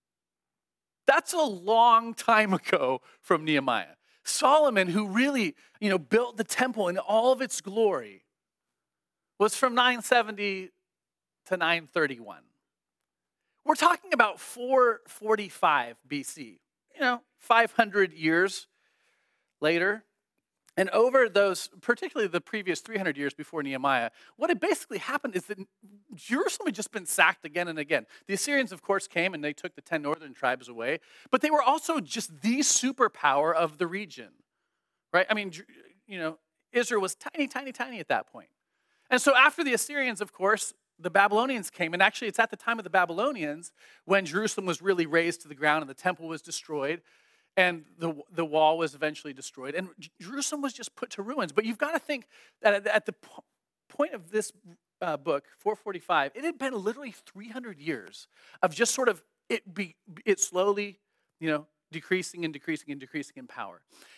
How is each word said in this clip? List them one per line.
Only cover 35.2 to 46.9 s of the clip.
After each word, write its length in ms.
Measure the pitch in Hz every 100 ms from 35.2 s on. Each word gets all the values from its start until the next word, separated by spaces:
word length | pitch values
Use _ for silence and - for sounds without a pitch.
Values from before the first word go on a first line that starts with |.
| 185
I 40 |
mean, 180 | 214 196
Ju-, 120 | 160 - - - _ _
you 100 | 190
know, 200 | 160 160 _ _ _
Israel 280 | 240 233 220
was 140 | 190
tiny, 320 | - - - 277
tiny, 240 | 277 269
tiny 300 | - 254 233
at 80 | 156
that 180 | 117 -
point. 220 | 120 85 _ _ _ _ _ _
And 120 | 247
so 120 | 285
after 280 | 254 277 -
the 120 | 294
Assyrians, 460 | 240 - 294 254 202
of 120 | 202
course, 420 | - 190 214 - - _ _
the 120 | 170
Babylonians 600 | 180 202 208 254 254 180
came, 220 | - 165
and 100 | 180
actually 240 | 196 - 226
it's 140 | 185
at 100 | 233
the 60 | 202
time 220 | - 233
of 60 |
the 60 | 185
Babylonians 840 | 190 175 170 254 247 151 151 170 - - _ -
when 200 | 196 175
Jerusalem 400 | 170 214 - 185
was 160 | 160
really 240 | 185 180 165
razed 360 | 165 170 170
to 60 | 156
the 60 |
ground 280 | 139 151 151
and 80 | 143
the 40 |
temple 320 | 135 185 175 160
was 160 | 160
destroyed, 580 | - - - 151 139